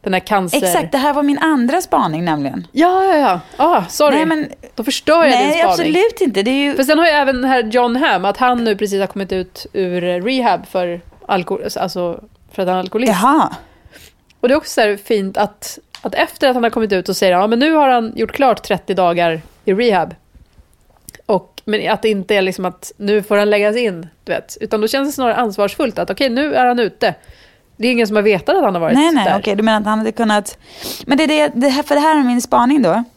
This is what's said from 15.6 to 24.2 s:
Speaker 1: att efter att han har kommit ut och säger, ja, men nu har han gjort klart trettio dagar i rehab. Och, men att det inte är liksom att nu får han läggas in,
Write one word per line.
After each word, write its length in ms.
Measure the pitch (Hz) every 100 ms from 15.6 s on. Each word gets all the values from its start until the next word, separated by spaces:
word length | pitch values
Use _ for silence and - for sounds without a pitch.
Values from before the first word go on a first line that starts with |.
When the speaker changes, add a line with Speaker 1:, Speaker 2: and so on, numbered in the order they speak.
| - - _ -
Speaker 1:
att 140 | - -
efter 320 | 330 - 277
att 60 | 254
han 80 |
har 60 | 233
kommit 220 | 233 220
ut 180 | 190 180
och 80 | 180
säger, 160 | 190
ja, 140 | 180 208
men 120 | 233
nu 140 | 294
har 160 | 320 277
han 240 | 247 226 -
gjort 160 | 220
klart 320 | - 269 214
trettio 300 | - 190 -
dagar 480 | 190 180 175 170 165 - _ -
i 80 |
rehab. 420 | 190 240 190 160 170 _ - _ _ _ _ _ _ - - -
Och, 360 | 190 - - -
men 260 | 208 160
att 100 | 208
det 80 | 226
inte 260 | 202 180 208
är 60 |
liksom 240 | 190 185 185
att 260 | 185 - -
nu 260 | 202 208
får 140 | 196 202
han 120 | 208
läggas 260 | 208 208 220
in, 300 | 233 175 165 _